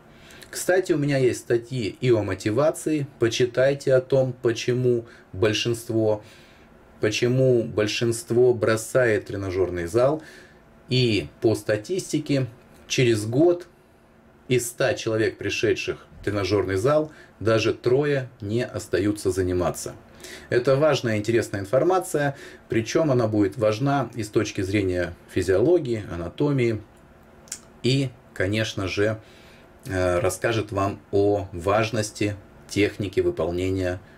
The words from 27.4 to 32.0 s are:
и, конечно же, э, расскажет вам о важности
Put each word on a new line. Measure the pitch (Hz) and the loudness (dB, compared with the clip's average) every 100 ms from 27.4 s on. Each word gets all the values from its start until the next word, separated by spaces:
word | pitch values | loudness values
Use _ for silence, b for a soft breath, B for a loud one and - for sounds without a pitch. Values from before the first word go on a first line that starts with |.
| - - - - | -16 -16 -16 -4
и, | 120 135 135 - - | 0 0 -2 -8 -16
конечно | - 95 110 110 - 95 | -4 -2 0 -2 -4 -4
же, | 101 107 110 B B B B B - - | 0 -2 -2 B B B B B -18 -6
э, | 92 90 90 | -2 0 0
расскажет | 92 - - 110 - | -2 -2 -2 -2 -2
вам | 98 101 104 - | -2 -2 -4 -2
о | 101 101 104 95 | 2 2 0 -4
важности | 87 92 107 110 113 | -6 0 0 0 -2